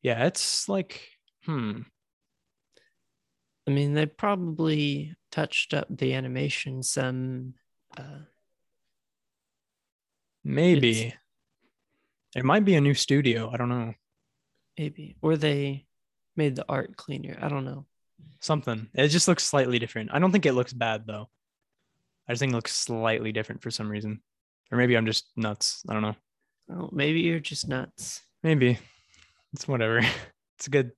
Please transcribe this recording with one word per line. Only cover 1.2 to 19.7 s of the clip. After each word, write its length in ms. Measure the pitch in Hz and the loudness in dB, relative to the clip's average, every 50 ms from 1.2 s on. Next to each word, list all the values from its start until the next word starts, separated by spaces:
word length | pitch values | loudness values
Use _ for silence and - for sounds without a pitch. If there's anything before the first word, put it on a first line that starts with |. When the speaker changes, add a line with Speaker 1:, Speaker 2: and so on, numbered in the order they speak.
| _ _ _ _ _ | _ _ _ _ _
Speaker 1:
hmm. 360 | - 160 139 117 107 104 113 113 _ _ _ _ _ _ _ _ _ _ _ _ _ _ _ _ _ _ _ _ _ _ _ _ _ _ _ _ _ _ _ _ _ _ _ _ | -6 -4 -2 -2 -4 -6 -8 -10 _ _ _ _ _ _ _ _ _ _ _ _ _ _ _ _ _ _ _ _ _ _ _ _ _ _ _ _ _ _ _ _ _ _ _ _
Speaker 2:
I 40 | - | 0
mean, 220 | 139 143 143 143 143 | 0 2 2 2 2
they 140 | 151 156 | 2 0
probably 1080 | 151 - - - 208 202 190 180 165 160 160 160 160 156 151 147 143 143 143 147 151 165 _ _ _ | 0 -2 -2 0 0 0 0 -2 -4 -2 0 0 2 2 2 2 0 0 -2 -4 -8 -12 _ _ _
touched 440 | - - 156 151 - - - - - | -4 -4 -2 0 0 -2 -2 0 -2
up 140 | 147 - - | -2 -2 -4
the 240 | 147 131 139 131 131 | -4 -2 0 0 0
animation 680 | 131 131 127 123 131 139 147 139 - - 143 131 131 127 | 0 -2 -4 -4 -2 -2 -2 -2 -4 -6 -6 -8 -6 -4
some, 720 | - - - 131 127 127 127 127 127 131 127 131 131 127 _ _ _ _ _ _ _ - - | -4 -2 -2 -2 -2 -2 -4 -4 -4 -4 -6 -8 -10 -14 _ _ _ _ _ _ _ -18 -16
uh, 220 | 131 139 143 143 151 _ _ _ _ _ _ _ _ _ _ _ _ _ _ _ _ _ _ _ _ _ _ _ _ _ _ _ _ _ _ _ _ _ _ _ _ _ _ _ _ _ _ _ _ | -16 -16 -16 -18 -20 _ _ _ _ _ _ _ _ _ _ _ _ _ _ _ _ _ _ _ _ _ _ _ _ _ _ _ _ _ _ _ _ _ _ _ _ _ _ _ _ _ _ _ _
Speaker 1:
Maybe. 640 | 147 135 139 160 180 180 151 131 120 113 110 113 120 | -2 0 4 6 6 6 8 6 4 4 4 -2 -4
Speaker 2:
it's 80 | - - _ _ _ _ _ _ _ _ _ _ _ _ _ _ _ _ _ _ _ _ _ _ - | -8 -12 _ _ _ _ _ _ _ _ _ _ _ _ _ _ _ _ _ _ _ _ _ _ -8
Speaker 1:
It 80 | 127 127 | -2 2
might 200 | 135 151 208 214 | 4 4 4 6
be 100 | 196 190 | 6 6
a 60 | 156 | 6
new 140 | 143 143 143 | 6 6 4
studio. 560 | - - - 139 139 147 131 113 117 113 110 120 | 2 2 2 2 4 4 4 2 2 -2 -4 -4
I 40 | 117 | -2
don't 100 | 123 120 | -2 -2
know. 240 | 123 123 117 113 113 _ _ _ _ _ _ _ _ _ _ _ _ _ _ _ _ - | -2 -2 -4 -6 -8 _ _ _ _ _ _ _ _ _ _ _ _ _ _ _ _ -8
Speaker 2:
Maybe. 380 | 156 151 147 - 151 151 - - | -8 -6 -6 -10 -18 -18 -16 -4
Or 160 | - 156 160 | 0 0 0
they 500 | 156 151 151 143 143 143 139 139 139 - _ _ _ _ _ _ _ _ _ _ | 2 2 0 0 0 -2 -4 -4 -8 -10 _ _ _ _ _ _ _ _ _ _
made 200 | - 156 143 131 | 0 0 0 0
the 80 | 117 - - | -2 -4 -4
art 280 | 147 135 - - - | -2 -4 -4 -6 -10
cleaner. 400 | - - - 143 139 139 139 - - - | -16 -12 -10 -10 -10 -8 -10 -10 -6 -6
I 60 | 147 | -4
don't 180 | 143 139 135 | -4 -4 -4
know. 180 | 135 139 143 143 _ _ _ _ _ _ _ - - - _ | -6 -8 -10 -14 _ _ _ _ _ _ _ -20 -20 -20 _
Speaker 1:
Something. 480 | - - 160 147 123 - 117 110 113 - _ | -2 0 0 0 0 -2 -4 -6 -6 -8 _
It 140 | - 135 151 | 2 2 4
just 200 | 147 170 - - | 4 4 4 4
looks 160 | 175 - - | 4 2 2
slightly 340 | - - 143 131 123 | 0 2 2 2 4